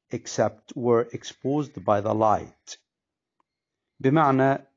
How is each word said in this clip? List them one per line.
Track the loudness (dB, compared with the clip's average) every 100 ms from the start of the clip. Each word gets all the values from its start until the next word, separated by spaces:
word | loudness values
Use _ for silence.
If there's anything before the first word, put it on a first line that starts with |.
| _
except | -12 -8 -2 -2 -4 -14 -6
where | 0 2 0 -8
exposed | -16 -10 -6 -4 -6 -8 -2
by | 0
the | 0 0
light. | 2 2 -2 -18 -20 -20 _ _ _ _ _ _ _ _ _ _ _ _
بمعنى | 0 4 4 4 2 0 -6